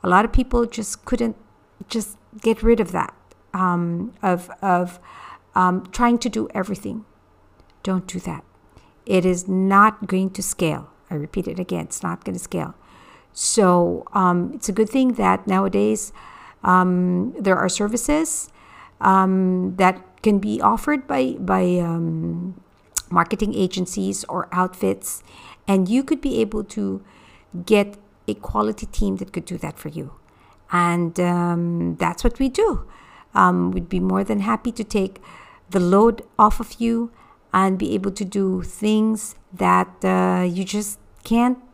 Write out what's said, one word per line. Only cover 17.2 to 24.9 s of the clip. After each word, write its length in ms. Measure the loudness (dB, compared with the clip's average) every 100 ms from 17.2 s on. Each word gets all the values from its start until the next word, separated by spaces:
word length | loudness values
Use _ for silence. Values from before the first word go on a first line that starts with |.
| -2 -2
there 180 | 2 4
are 120 | 2
services, 840 | 0 -2 -2 0 0 0 -4 -10 -18 -20 -20 -20 _
um, 760 | 2 4 4 2 2 0 -2 4
that 260 | 2 2 -12 _
can 180 | 2 2
be 220 | 0 0
offered 460 | 2 2 0 -2 -2
by, 280 | -2 0 -2
by, 380 | -2 2 2 2
um, 840 | 0 -2 -2 -2 -4 -6 -8 -12 _ _ _ -12 -2
marketing 460 | 0 0 -2 -2 -2
agencies 680 | -2 -2 -6 -4 -4 -6 -8
or 220 | -8 -6
outfits, 720 | -2 -4 -2 -4